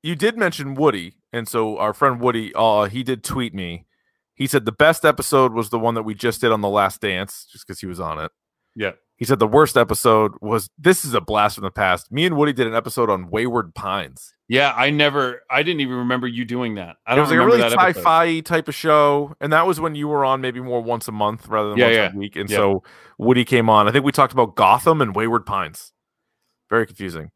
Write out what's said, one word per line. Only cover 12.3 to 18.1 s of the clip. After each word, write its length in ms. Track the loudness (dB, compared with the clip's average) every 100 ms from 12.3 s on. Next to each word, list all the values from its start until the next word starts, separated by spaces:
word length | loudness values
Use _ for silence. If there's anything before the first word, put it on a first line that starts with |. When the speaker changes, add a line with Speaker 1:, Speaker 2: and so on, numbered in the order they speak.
| 0
Speaker 1:
Woody 160 | 0
did 140 | 0 -2
an 80 |
episode 340 | -2 -4 -2 0
on 180 | -2 -4
Wayward 440 | -4 -2 -4 -6
Pines. 600 | -10 -6 -6 -8 -16 -20 _ _
Speaker 2:
Yeah, 240 | 0 0 0
I 140 | 0
never, 520 | 2 2 2 -4 -6 -4
I 120 | -2
didn't 180 | -2 -4
even 160 | -4 -4
remember 300 | -2 -2 -2
you 160 | -6
doing 300 | -6 -6 -6 -8
that. 200 | -12 -16 0
I 60 |
Speaker 1:
It 40 | 2
Speaker 2:
don't 60 |
Speaker 1:
was, 80 | 4
like, 60 | 4
a 20 |
Speaker 2:
remember 160 | 4 4
Speaker 1:
really 140 | 4
Speaker 2:
that 80 | 4
episode. 200 | 2 2
Speaker 1:
sci-fi 400 | 2